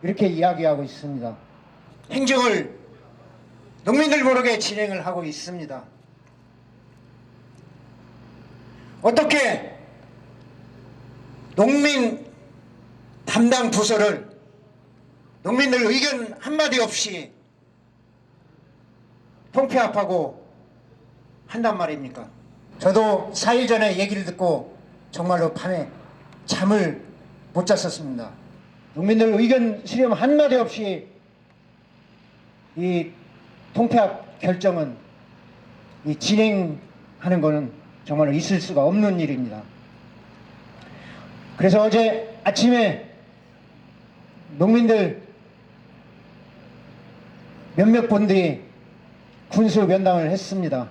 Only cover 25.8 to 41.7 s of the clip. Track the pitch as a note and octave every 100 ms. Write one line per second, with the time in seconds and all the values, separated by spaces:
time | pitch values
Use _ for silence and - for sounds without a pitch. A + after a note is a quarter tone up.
25.8 | C#3+ - - - - - - - F#3+ G#3+
26.8 | F3 - - - - - - E3+ F3+ -
27.8 | F3 - D3+ B2 A2 - - - - -
28.8 | - D3 F#3+ A3+ A3+ G#3+ A#3 B3+ A#3 G#3
29.8 | - A#3 B3+ F#3+ B3 D4 D4 B3+ A#3 -
30.8 | G#3 F3 - - _ _ _ _ _ _
31.8 | _ _ _ _ _ _ - _ _ -
32.8 | F3+ F3 E3 - - - - - - -
33.8 | A#3 A#3 G3+ - - - E3+ F3+ F#3+ F3
34.8 | D3 A#2 - - - - - - - -
35.8 | - - D3+ D3+ - G#3 A3 G3+ E3+ D3
36.8 | - - - - F3 F3+ D3+ D3+ C3 -
37.8 | - - - D3 D3+ C#3+ E3 F#3+ - D#3+
38.8 | C#3+ G3 G#3 F3+ D#3 C3 B2 G#2+ G#2 -
39.8 | - - - - - - - - - -
40.8 | - - - - - - - - F#3